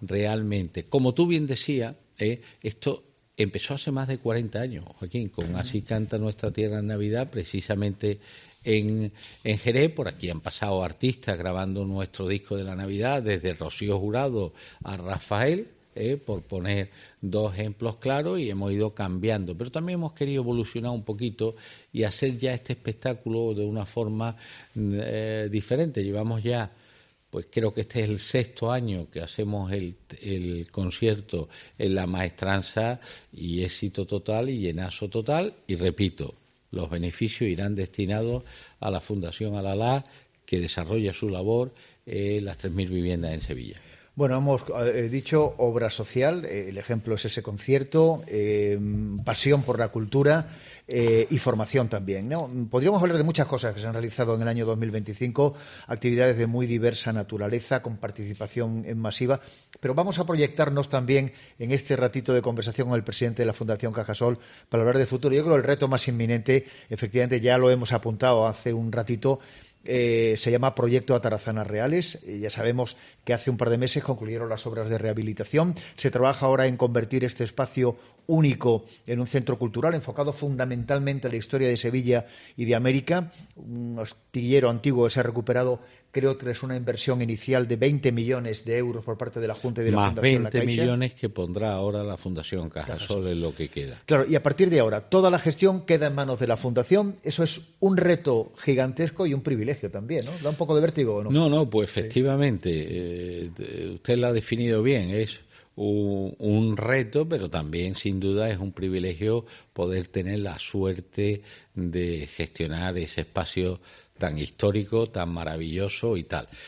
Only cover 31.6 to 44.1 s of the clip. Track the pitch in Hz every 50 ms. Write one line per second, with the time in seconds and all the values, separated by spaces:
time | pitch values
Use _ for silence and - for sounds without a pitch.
31.6 | - - _ - 107 98 95 95 92 90 92 90 92 87 - - - 95 98 98
32.6 | 92 - - 110 110 117 123 - - - - - - _ - - 85 87 85 87
33.6 | 90 92 - - - 98 - - 95 - 107 98 - - 107 110 120 135 135 117
34.6 | 95 87 80 85 92 92 - - 107 98 - 117 110 113 147 160 185 214 - -
35.6 | _ - 95 82 90 92 78 - 101 90 - - 73 67 - _ _ _ _ _
36.6 | _ - - 92 87 76 87 85 85 87 85 - 117 107 - - 123 104 87 82
37.6 | 101 101 104 98 95 - - - 101 90 104 107 113 117 120 127 - - - -
38.6 | - - _ - - 104 98 85 - - 107 101 85 85 87 - 110 107 104 101
39.6 | 95 98 98 101 113 120 131 139 139 - - - _ _ _ _ - - - 90
40.6 | 87 82 - - 85 80 104 113 107 98 92 - - 107 95 90 92 104 113 120
41.6 | 127 131 - _ - - _ _ - - - 101 101 101 104 104 101 98 95 -
42.6 | - 95 82 95 95 90 92 90 87 90 90 85 85 80 80 80 - - 76 62
43.6 | 60 50 50 - - - - - - _